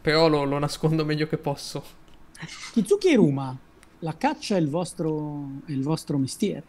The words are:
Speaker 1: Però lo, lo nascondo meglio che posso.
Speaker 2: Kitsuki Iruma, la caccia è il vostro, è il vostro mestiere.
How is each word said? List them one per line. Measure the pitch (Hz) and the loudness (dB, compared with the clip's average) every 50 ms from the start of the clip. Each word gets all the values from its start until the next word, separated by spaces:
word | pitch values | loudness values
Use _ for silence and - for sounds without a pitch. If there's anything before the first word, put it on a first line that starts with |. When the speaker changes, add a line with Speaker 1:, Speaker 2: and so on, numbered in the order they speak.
Speaker 1:
Però | _ 160 147 160 165 | _ 2 4 6 6
lo, | 160 151 147 143 | 6 6 4 2
lo | 139 139 143 | 0 0 0
nascondo | 147 143 - - - 156 160 160 156 | -2 -2 -2 0 0 2 2 2 0
meglio | 151 151 151 151 | 0 0 -2 -2
che | 151 - | -2 -4
posso. | 151 - 147 143 - - - - 143 - - - - - - - - - - - - - - - - - - - | -4 -4 -6 -6 -6 -8 -10 -10 -12 -12 -12 -20 -20 -20 -20 -20 -20 -20 -20 -18 -18 -16 -16 -14 -16 -16 -2 0
Speaker 2:
Kitsuki | 240 185 - 403 403 - 370 | 0 2 2 0 4 4 4
Iruma, | 294 220 180 147 139 139 135 131 131 135 - - _ - - - _ _ | 6 6 6 4 4 -2 -4 -6 -10 -12 -16 -20 _ -20 -20 -20 _ _
la | - 160 156 | -8 -8 -6
caccia | - - 277 302 - - - 214 | 0 0 0 0 -2 -4 0 2
è | 185 | 2
il | 160 143 | 2 2
vostro, | 143 175 180 170 - - 170 160 156 151 151 151 147 143 143 139 139 139 - | 0 -2 -4 -4 -6 -6 -4 -2 -2 -4 -4 -6 -8 -8 -10 -10 -12 -12 -10
è | - | -6
il | 147 131 | -4 -4
vostro | 131 147 160 151 - - 151 | -2 -2 -2 -4 -2 -2 0
mestiere. | 139 135 123 - - 220 - 160 - - | 0 0 -2 -2 -2 -2 -2 -2 -6 -12